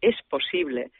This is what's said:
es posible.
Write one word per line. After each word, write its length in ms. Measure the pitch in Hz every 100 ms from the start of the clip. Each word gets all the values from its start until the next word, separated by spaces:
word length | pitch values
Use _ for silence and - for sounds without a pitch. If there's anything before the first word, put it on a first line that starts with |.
es 160 | 208 226 -
posible. 600 | 139 - 180 156 123 - -